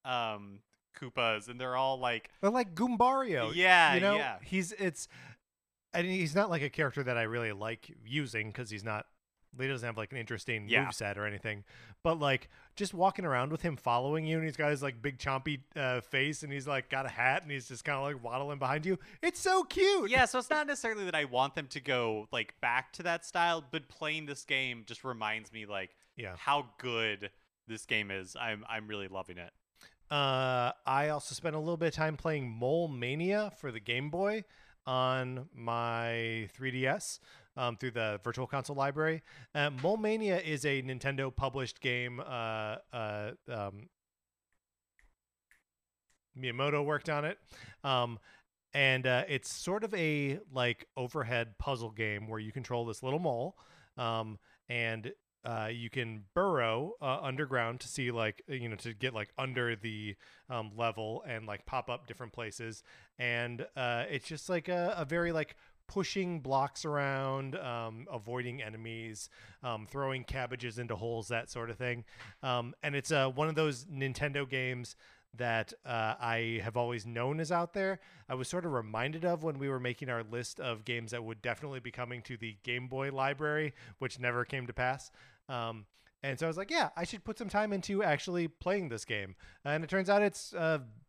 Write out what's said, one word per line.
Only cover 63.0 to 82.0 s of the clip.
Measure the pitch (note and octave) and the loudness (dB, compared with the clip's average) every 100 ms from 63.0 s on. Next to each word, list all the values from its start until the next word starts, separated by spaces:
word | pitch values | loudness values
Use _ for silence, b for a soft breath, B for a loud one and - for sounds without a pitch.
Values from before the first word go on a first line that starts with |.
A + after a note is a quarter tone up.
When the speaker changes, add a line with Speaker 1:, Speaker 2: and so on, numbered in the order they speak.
| B - | B -4
Speaker 2:
And, | B2 A#2+ A#2+ A#2+ - - | 0 0 -2 -4 -8 -2
uh, | B2 A#2+ B2 | 0 0 -2
it's | C#3 - | -4 -6
just, | D#3 - | -10 -4
like, | F3+ D#3 | -2 0
a, | F3+ F3 F#3 | 0 0 0
a | |
very, | C#3+ E3+ E3+ | 0 0 2
like, | D#3+ D3+ - b b - | 0 -2 -8 b b -6
pushing | G3 F3 G3 F3+ E3 | -2 0 0 -2 -2
blocks | C3 C3+ C#3 - D#3 | 2 4 4 0 -2
around, | D3 C#3 C3+ C3+ C3+ C3+ C#3 | 0 2 0 0 -2 -4 -6
um, | C3 A#2 A2+ A2+ B2 | -4 -4 -4 -8 -8
avoiding | C3 G#2+ B2 B2 B2+ | -8 -4 -4 -2 -4
enemies, | G#2+ A2 A2+ A2+ A2+ G#2+ - B B B | -8 -8 -8 -8 -8 -10 -12 B B B
um, | B2+ A2 G#2+ | -6 -6 -6
throwing | C#3 C3+ C3 | -4 -2 -2
cabbages | A#2+ C3+ B2 B2 A#2+ A2 | -4 -4 -4 -4 -6 -6
into | A#2+ G#2+ | -6 -4
holes, | A2+ A#2 G#2 | -2 -4 0
that | A#2 A#2+ | -2 -2
sort | B2 A#2 | -6 -8
of | A2+ | -4
thing. | B2 A#2+ A2+ B B B | -2 -2 -6 B B B
Um, | C#3 B2 A#2 - | 0 0 0 -4
and | D3+ C#3+ | -2 -2
it's, | - | 2
uh, | D#3 C3+ | 4 4
one | B2+ D#3 | 2 0
of | D#3 | 2
those | D#3 B2 D#3 | 2 0 -6
Nintendo | C#3 C3+ B2+ D3 C#3 C3+ | -4 -4 0 -2 -2 -2
games | C3 B2+ B2 A#2 - B B B | 0 0 -2 -6 -14 B B B
that, | A#2+ A#2+ A2+ G#2+ - C3+ | -4 2 2 0 -6 -4
uh, | A#2 A2 - | 0 0 0
I | A#2+ A#2 A2+ A2+ | 0 0 0 -2
have | G#2 A#2 | -2 0
always | A#2+ A#2+ G#2 | 0 -2 -4
known | A#2 B2+ D#3 | -2 0 0
is | D#3 | 0
out | F3 E3+ | 0 0
there. | G3+ F#3+ F#3+ B B - | 0 -2 -2 B B -8
I | C3 | -6
was | B2+ | -2
sort | F3 E3+ | -4 0
of | |
reminded | C3 A2 A2 C3 D#3+ F3 | -2 -2 -2 -2 0 0
of | E3+ | 0
when | D#3+ C#3 | 0 -2
we | C#3 | -2
were | C3 | 0
making | B2+ A#2+ C3 | -2 -4 -2
our | A#2+ | -4
list | G#2+ A#2 A#2 - | -2 -6 -6 -6
of | B2+ A2 G#2+ | -6 -6 -4
games | A#2+ A2+ | -4 -4
that | A#2+ | -6
would | A2+ A2 | -6 -6
definitely | A#2+ A2+ D3+ C3 | -4 -4 -6 -8
be | A#2+ | -10
coming | A#2+ | -8